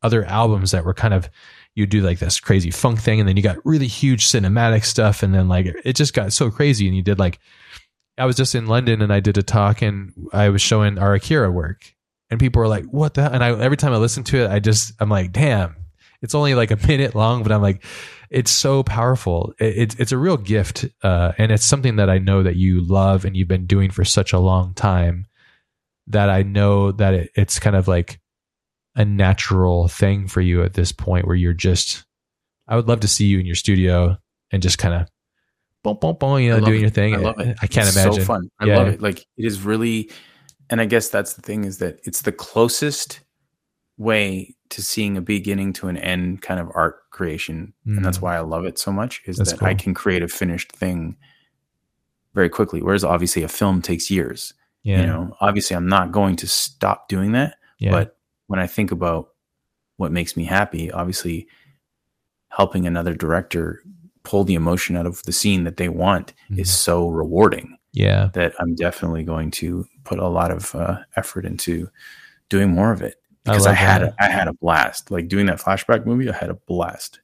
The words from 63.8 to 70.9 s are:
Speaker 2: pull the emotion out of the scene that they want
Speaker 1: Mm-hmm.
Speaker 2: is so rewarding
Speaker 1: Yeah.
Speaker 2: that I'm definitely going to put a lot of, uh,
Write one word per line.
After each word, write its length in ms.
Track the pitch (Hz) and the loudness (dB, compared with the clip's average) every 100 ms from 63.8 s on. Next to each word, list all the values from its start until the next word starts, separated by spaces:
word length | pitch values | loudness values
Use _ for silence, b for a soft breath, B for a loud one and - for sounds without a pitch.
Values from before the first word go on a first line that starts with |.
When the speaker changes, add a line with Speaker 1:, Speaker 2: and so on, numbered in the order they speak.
| - 202 165 _ | -18 -20 -20 _
Speaker 2:
pull 200 | - 101 | -4 0
the 100 | 95 | 0
emotion 420 | 85 82 90 - 87 | 0 0 -2 -2 -4
out 100 | 87 | -6
of 160 | 87 | -8
the 80 | - | -8
scene 320 | 90 104 95 | -4 0 0
that 120 | 85 - | -2 -4
they 120 | 90 | -6
want 440 | 85 92 92 - - b | -2 0 -2 -4 -18 b
Speaker 1:
Mm-hmm. 100 | 98 | -6
Speaker 2:
is 100 | 90 | -2
so 380 | 90 - 87 85 | -2 0 0 0
rewarding 680 | 82 78 85 104 - - - _ | -2 -2 4 4 4 -8 -20 _
Speaker 1:
Yeah. 380 | - 101 98 98 | 0 2 2 2
Speaker 2:
that 200 | 92 85 - | 0 -2 -2
I'm 160 | 85 | -6
definitely 480 | 85 87 - 87 80 | -2 -4 -4 -6 -6
going 280 | 80 80 80 | -6 -6 -6
to 340 | - 85 87 - _ | -6 -6 -6 -10 _
put 140 | - 92 | -8 -4
a 100 | 92 | -2
lot 220 | 87 85 | -2 -2
of, 240 | 85 92 | -4 -8
uh, 240 | - 85 | -6 -6